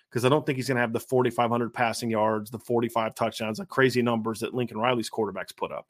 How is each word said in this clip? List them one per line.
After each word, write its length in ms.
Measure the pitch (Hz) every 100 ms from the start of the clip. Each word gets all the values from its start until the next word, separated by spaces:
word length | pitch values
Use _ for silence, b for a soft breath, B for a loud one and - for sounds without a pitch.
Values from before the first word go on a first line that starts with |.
| b
'cause 160 | 123 127
I 40 |
don't 160 | 147 -
think 120 | 131
he's 100 | 123
gonna 140 | 123
have 100 | 120
the 80 | 113
forty-five 500 | - 127 123 117 120
hundred 200 | 117 117
passing 360 | - 117 110 120
yards, 420 | 110 107 110 107
the 80 | 117
forty-five 560 | - 120 117 117 110 -
touchdowns, 440 | 117 - 110 104
the 60 | 98
crazy 360 | - 131 120
numbers 400 | 120 117 110 107
that 120 | 110
Lincoln 240 | 127 120 107
Riley's 320 | 117 123 107
quarterbacks 460 | - 104 95 90 -
put 160 | 85
up. 180 | 71 -